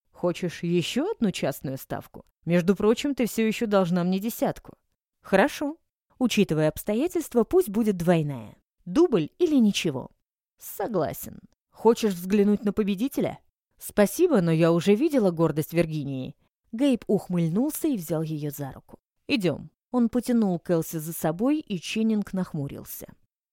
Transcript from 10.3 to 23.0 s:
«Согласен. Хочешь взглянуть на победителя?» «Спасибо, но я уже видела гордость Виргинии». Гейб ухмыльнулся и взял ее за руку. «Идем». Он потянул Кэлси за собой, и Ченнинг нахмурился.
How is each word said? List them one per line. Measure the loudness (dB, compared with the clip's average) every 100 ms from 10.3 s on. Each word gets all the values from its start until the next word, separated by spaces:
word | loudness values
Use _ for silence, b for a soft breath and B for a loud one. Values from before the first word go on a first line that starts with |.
| _ _ _
«Согласен. | -16 -8 -4 -2 -2 -4 -12 -16 -20 _ _
Хочешь | 0 2 4 0
взглянуть | -2 0 2 4 2
на | 0
победителя?» | -2 -2 -2 -2 -2 -4 -4 _ _ _ _
«Спасибо, | -4 2 2 4 2 4
но | 4
я | 4 4
уже | 4 4
видела | 4 2 2 2
гордость | 2 0 0 -2
Виргинии». | 0 0 -2 -6 -6 -8 -14 _ _ _
Гейб | -2 0 0 0
ухмыльнулся | -2 0 0 0 0 0 -2 -2
и | -2
взял | -2 -4
ее | -2 -4 -6
за | -6 -10
руку. | -12 -20 -20 _ _ -4
«Идем». | 0 0 -2 -8 _ _
Он | 0 0
потянул | 0 0 2 2 0
Кэлси | 0 -2 0 -6
за | -8
собой, | -4 -4 0 0 -2
и | -4 -8
Ченнинг | -6 -2 0 0 -2
нахмурился. | -4 -4 -6 -6 -10 -14 -16